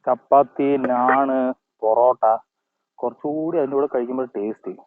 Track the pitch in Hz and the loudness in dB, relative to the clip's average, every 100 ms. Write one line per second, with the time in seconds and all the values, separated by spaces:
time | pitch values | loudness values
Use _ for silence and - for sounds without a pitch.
0 | - 123 _ 139 135 - 139 139 127 123 | -2 -4 _ 4 4 -2 0 0 0 0
1 | 127 131 139 131 127 131 _ _ 110 113 | 2 2 0 0 -2 -6 _ _ 0 4
2 | 123 123 110 113 _ _ _ _ _ _ | 4 4 0 0 _ _ _ _ _ _
3 | 120 123 151 156 160 165 135 139 139 131 | -10 -8 -8 -6 -4 -2 -2 -2 -2 -2
4 | 120 127 127 104 104 107 - - | -4 -6 -6 -6 -6 -8 -12 -14